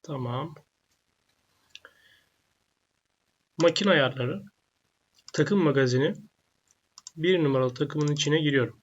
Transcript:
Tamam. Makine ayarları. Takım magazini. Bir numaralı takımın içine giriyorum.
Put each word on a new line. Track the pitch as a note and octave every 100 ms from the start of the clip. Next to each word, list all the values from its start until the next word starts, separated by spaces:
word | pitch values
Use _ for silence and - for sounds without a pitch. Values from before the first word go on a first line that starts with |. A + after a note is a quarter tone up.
Tamam. | - C#3+ B2 B2 D#3+ D#3 _ _ _ _ _ _ _ _ _ _ _ - - _ _ _ _ _ _ _ _ _ _ _ _ _ _ _ _ -
Makine | E3 E3 G3
ayarları. | E3 C3 C3 B2 G3 - _ _ _ _ _ _ _ -
Takım | - D3 G3+
magazini. | D#3+ C#3 C3 B2+ D3+ G#3 - _ _ _ _ _ _ - - D#3+
Bir | E3 F#3
numaralı | D3+ C3+ B2+
takımın | B2 D3 D3+ D3
içine | D3 D3 D#3
giriyorum. | D3+ C#3 A#2+ -